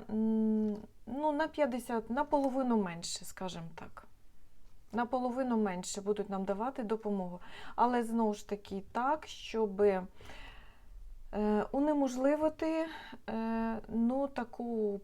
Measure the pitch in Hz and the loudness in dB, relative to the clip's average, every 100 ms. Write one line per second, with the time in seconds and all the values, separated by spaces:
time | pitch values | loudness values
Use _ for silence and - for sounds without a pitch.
0 | - 214 220 220 220 214 214 208 214 - | 2 2 4 4 4 4 2 -2 -8 -14
1 | - 262 302 294 311 302 277 240 240 226 | -8 0 2 2 0 2 2 2 -2 -4
2 | 226 247 294 294 269 262 254 220 185 175 | 0 -2 2 4 4 2 4 4 2 -4
3 | - - 185 - 185 165 165 - - - | -6 -6 -8 -6 -6 -6 -10 -10 -12 -12
4 | - - - - - - - - - 220 | -14 -16 -16 -14 -12 -12 -12 -14 -6 -2
5 | 240 254 247 240 254 226 208 180 185 - | 0 0 0 0 2 4 2 0 -4 -4
6 | 196 208 190 196 196 196 247 269 208 220 | 0 0 0 -2 0 0 -2 -2 -2 0
7 | 214 202 180 180 - - - - 240 240 | 0 -2 -2 -6 -12 -10 -6 4 6 6
8 | 226 226 220 208 - 202 - 196 - 233 | 2 4 4 2 -4 -6 -4 -8 -4 0
9 | 254 302 - - - 226 214 190 208 185 | 2 0 -2 -12 -4 0 0 6 6 6
10 | 185 - - - - - - - - - | -2 -12 -12 -12 -12 -14 -16 -18 -16 -14
11 | - - - 208 214 208 - 269 294 294 | -14 -12 -6 0 4 4 2 2 2 4
12 | 269 254 269 302 311 - 320 320 320 - | 2 4 4 4 2 2 0 0 -2 -6
13 | - - - 220 226 226 226 220 - 226 | -14 -12 -6 -4 0 0 0 -2 -2 2
14 | 233 269 277 277 233 - 240 226 208 202 | 4 4 0 -2 -6 -6 -4 0 0 -2